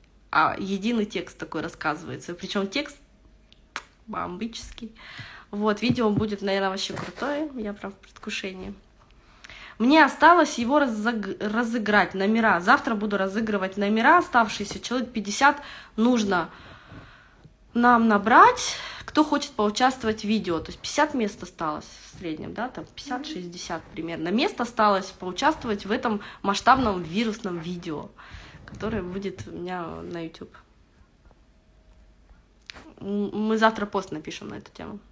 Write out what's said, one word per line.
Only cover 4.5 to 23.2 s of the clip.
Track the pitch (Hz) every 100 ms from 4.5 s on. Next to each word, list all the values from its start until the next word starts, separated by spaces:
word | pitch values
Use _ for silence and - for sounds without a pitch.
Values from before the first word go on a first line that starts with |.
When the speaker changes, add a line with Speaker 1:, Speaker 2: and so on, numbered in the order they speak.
| - - - 226 - - - - - -
Speaker 1:
Вот, | 208 214 208
видео | 240 247 220
будет, | 202 214 202
наверное, | 202 196 190
вообще | 196 -
крутое. | 170 - - 254 294 311
Я | 262 214
прям | 208 196
в | 196
предвкушении. | - - 214 - 196 185 190 196 _ _ _ _ _ - - - - -
Мне | 240 311
осталось | 277 - 311 349 302 -
его | 233 294
разыг-, | 269 214 214 226 190 -
разыграть, | 202 220 233 240 208 208 180
номера. | 190 196 226 220 170
Завтра | 190 277 -
буду | 214 214 202
разыгрывать | 190 202 220 202 190 202
номера | 202 220 254 349
оставшиеся. | 330 247 214 - 202 190
Человек | - 254 226
пятьдесят | 220 196 202 277 285 - - - -
нужно | 240 240 202 180 - - - - - - - - _ _ - _ _
нам | 240 240 233 226
набрать, | 202 196 285 440 494 - - - -
кто | - -
хочет | 302 285 -
поучаствовать | - 214 208 254 262 220 214
в |
видео. | 208 214 180 160
То | 160
есть | -
пятьдесят | - - 302
мест | 262 208 -
осталось | 175 - 160 151
в | - - - -
среднем, | 170 156 -
да, | 185 254
там | - 311
пятьдесят, | - - 247